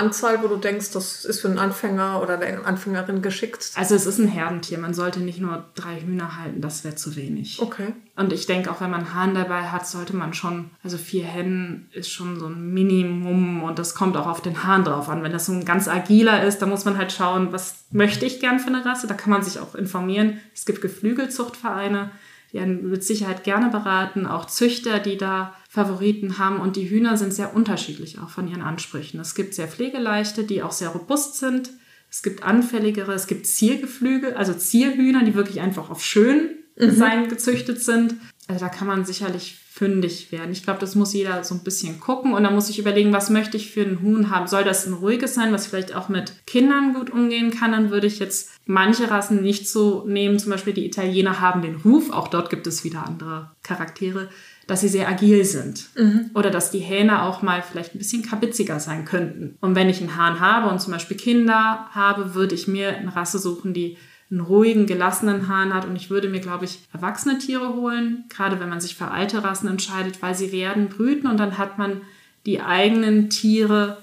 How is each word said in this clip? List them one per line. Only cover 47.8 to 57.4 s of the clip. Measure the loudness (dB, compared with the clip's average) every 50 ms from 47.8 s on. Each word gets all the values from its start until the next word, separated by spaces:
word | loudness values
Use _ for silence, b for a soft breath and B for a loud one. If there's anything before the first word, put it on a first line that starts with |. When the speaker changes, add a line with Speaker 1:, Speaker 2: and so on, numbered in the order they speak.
| 2 2
Speaker 2:
würde | 2 2 2
ich | 2 0 -2
jetzt | -4 -4 -4 -6 B B B B _ 0
manche | 2 4 6 6 4 4 2 2
Rassen | 2 0 2 2 2 2
nicht | 4 2 0 0 -2 -2
so | 2 2 4 4 2 2 0 -2
nehmen. | 0 2 2 4 2 2
Zum | 2 0
Beispiel | -4 -2 -2 -2 -2
die | -2 -4
Italiener | -4 -4 -2 -2 0 2 2 4 2 2 2
haben | 2 2 2 2 0
den | -2 -4 2
Ruf, | 6 8 8 8 6 4
auch | -2 -4 -2 0
dort | 0 -2 -2 -2
gibt | -4 -6 -4 -4
es | -6 -4 -6
wieder | -6 -6 -8 -8 -8
andere | -10 -10 -10 -10 -10 -10 -12 -14 _ _ -10
Charaktere, | -8 -6 -6 -6 -8 -8 -6 -6 -4 -4 -6 -8 -10 B B B B B B B -4
dass | 0 0
sie | 2 2
sehr | 2 0 0 0
agil | 0 4 6 8 8 8 6
sind. | 4 2 -2 -4 -6 -8 -10 -12 -8 0 4
Speaker 1:
Mhm. | 4 6 6 4 2 0 0
Speaker 2:
Oder | 2 2 2
dass | 2 0 0 -2
die | -2 -4
Hähne | -4 -2 2 4 4 4 4 4 2
auch | 0 -2 -2